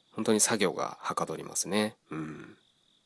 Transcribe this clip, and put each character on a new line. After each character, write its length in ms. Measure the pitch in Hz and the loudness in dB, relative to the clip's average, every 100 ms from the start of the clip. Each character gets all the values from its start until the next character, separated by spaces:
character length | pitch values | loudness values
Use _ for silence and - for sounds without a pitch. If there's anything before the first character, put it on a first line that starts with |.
| _ - | _ -2
本 80 | |
当 80 | 113 | 2
に 80 | 107 | 4
作 180 | - 113 | 4 4
業 140 | 98 | 2
が 260 | - - - | 0 -4 -4
は 140 | - | -4
か 120 | - 85 | -2 -4
ど 100 | 78 | -6
り 80 | |
ま 100 | - | -6
す 140 | - - | -4 0
ね。 260 | 104 107 - _ | 0 0 -2 _
う 60 | 156 | -8
ん。 400 | 156 151 107 - _ _ _ _ | -8 -10 -14 -20 _ _ _ _